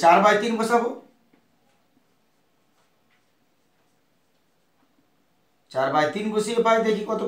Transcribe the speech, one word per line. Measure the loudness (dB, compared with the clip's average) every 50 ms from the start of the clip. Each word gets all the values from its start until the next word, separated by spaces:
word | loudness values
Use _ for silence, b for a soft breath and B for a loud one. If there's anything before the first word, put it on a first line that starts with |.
| 4
চার | 4 6 6 6
বাই | 4 2 2 0
তিন | -4 -4 -4
বসাবো। | -2 0 0 0 -2 -2 -8 -12 -18 _ _ _ _ _ _ _ _ _ _ _ _ _ _ _ _ _ _ _ _ _ _ _ _ _ _ _ _ _ _ _ _ _ _ _ _ _ _ _ _ _ _ _ _ _ _ _ _ _ _ _ _ _ _ _ _ _ _ _ _ _ _ _ _ _ _ _ _ _ _ _ _ _ _ _ _ _ _ _ _ _ _ _ _ _ _ _ _ _ _ _ _ -10 -6
চার | -4 -2 -2 0
বাই | 0 -2 -2 -2
তিন | -6 -6 -4 -4
বসিয়ে | -4 -4 -2 -2 0 2
পাই, | 2 2 2 2
দেখি | 0 -2 -2 -2 -6
কত | -6 -4 -2